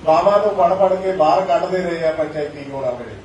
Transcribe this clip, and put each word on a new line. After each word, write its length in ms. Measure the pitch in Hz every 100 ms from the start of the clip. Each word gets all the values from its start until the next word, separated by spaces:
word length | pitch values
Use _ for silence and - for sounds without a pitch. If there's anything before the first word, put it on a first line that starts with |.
ਬਾਹਾਂ 340 | 160 160 185 202
ਤੋਂ 120 | 208
ਫੜ 240 | 190 175
ਫੜ 280 | 190 190 185
ਕੇ 100 | 190
ਬਾਹਰ 280 | 185 156 180
ਕੱਢਦੇ 380 | 190 226 185 185
ਰਹੇ 300 | 175 165 160
ਆ 40 |
ਪੰਚਾਇਤੀ 520 | 156 151 151 143 143
ਚੋਣਾਂ 280 | 139 135 127
ਵੇਲੇ। 220 | 120 117 104